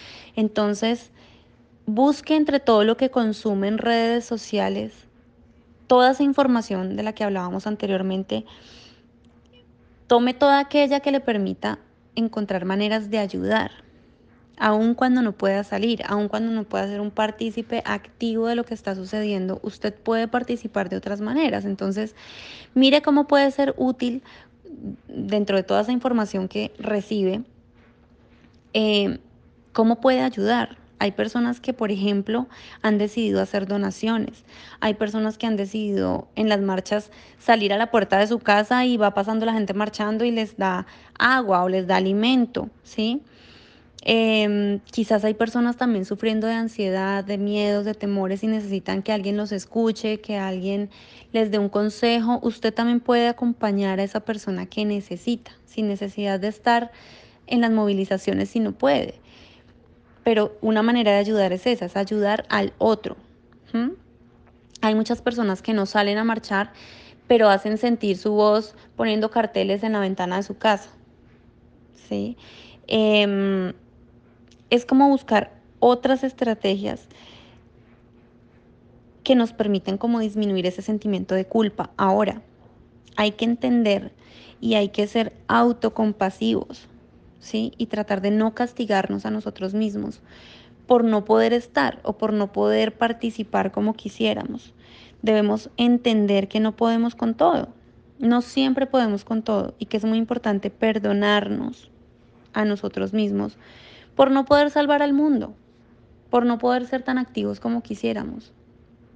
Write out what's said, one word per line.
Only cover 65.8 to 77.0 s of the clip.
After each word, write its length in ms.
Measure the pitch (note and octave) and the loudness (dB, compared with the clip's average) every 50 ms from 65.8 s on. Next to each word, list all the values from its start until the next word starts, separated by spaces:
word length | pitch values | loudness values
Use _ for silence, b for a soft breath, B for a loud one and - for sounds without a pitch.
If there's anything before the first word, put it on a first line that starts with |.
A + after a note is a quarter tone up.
| G3 | -2
salen 320 | G3 - G#3+ G3+ G3+ G3+ G#3+ | 0 0 0 0 2 0 0
a 60 | A3+ | 0
marchar, 500 | A3+ A3+ A3+ - - G#3 G3 G#3 - B B B B B B B B B B _ - | -2 -2 -4 -4 -4 -2 -2 -2 -4 B B B B B B B B B B _ 4
pero 220 | B3 A3+ A3 G#3 | 4 6 8 6
hacen 280 | G3 G3 - G#3+ G#3+ G#3+ | 6 6 2 -2 -2 0
sentir 400 | - A#3+ A#3+ A3 - G3+ F#3+ F#3+ | 0 0 0 0 0 -2 -2 0
su 140 | - G#3+ | 0 0
voz 420 | G#3 G#3 G#3 G#3+ G#3 A3 G#3+ - - B B B - | 2 4 4 6 4 4 0 -2 -12 B B B -6
poniendo 340 | - A#3 A3+ G#3+ G#3+ G#3+ G#3+ | -2 -2 0 0 0 0 0
carteles 540 | - A#3+ G#3+ G#3 - G3 F#3+ G3 G3 G3+ A3+ | 0 0 0 0 0 -2 0 0 0 -2 0
en 100 | A3 A3 | -2 -2
la 60 | G#3 | 0
ventana 380 | G3 F#3+ F#3+ - F3+ F3 F#3 F#3+ | 0 -2 -2 -2 -4 -2 -2 -4
de 60 | G3+ | -4
su 140 | - G3 - | -6 -8 -2
casa, 320 | - A3 G#3 G3 - - - - - _ _ _ - - - _ _ - _ _ _ _ _ - - _ - - - - | 0 0 0 0 -2 -12 -20 -20 -20 _ _ _ -20 -20 -20 _ _ -20 _ _ _ _ _ -20 -20 _ -20 -20 -12 -8
¿sí? 260 | G#3+ G3+ G3+ A3+ A#3+ B B B B B B B B B B - | -6 -6 -4 -6 -8 B B B B B B B B B B -2
Em, 840 | - A3 A3 G#3+ G#3+ G#3 G#3 G3+ G3+ G3 G3 G3 G3 F#3+ F#3 F3+ - - - - _ - - _ _ - _ _ _ _ - - - - - - | 0 2 4 4 4 4 4 2 2 0 0 0 0 -2 -2 -4 -8 -10 -18 -20 _ -20 -20 _ _ -20 _ _ _ _ -20 -20 -20 -16 -4 0
es 140 | B3 A#3+ A#3+ | 0 0 2
como 240 | - C4+ C4 C#4 C#4 | 4 4 6 6 6
buscar 420 | C#4 C4 - - A3+ G3+ - - - - _ - - - | 4 2 0 0 0 0 0 -2 -10 -20 _ -18 -4 2
otras 440 | - A#3+ B3 A#3+ - C4 C4 C4 C4+ | 4 4 4 4 2 0 0 2 0
estrategias 840 | C4 B3+ - B3+ A#3 A3 G#3+ - G3 F#3+ G3 G3+ G#3+ - - | -4 -4 -2 -2 -2 -2 -2 0 -2 -2 -2 -4 -6 -8 -10